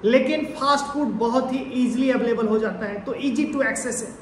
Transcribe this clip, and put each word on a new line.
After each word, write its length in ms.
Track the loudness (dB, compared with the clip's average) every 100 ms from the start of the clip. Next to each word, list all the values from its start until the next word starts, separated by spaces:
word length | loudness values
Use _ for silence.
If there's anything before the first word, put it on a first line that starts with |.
लेकिन 400 | 6 4 4 0
फास्ट 400 | -2 -2 2 2
फूड 220 | 0 -2 -2
बहुत 460 | 0 2 2 0
ही 60 | -4
ईजीली 520 | -4 0 0 2 2
अवेलेबल 360 | 2 0 0 2
हो 120 | 2
जाता 280 | 0 -4 -6
है, 140 | -6
तो 120 | -6
easy 340 | -4 -2 0 0
to 100 | 0
access 460 | -2 -2 -4 -6
है। 120 | -8 -14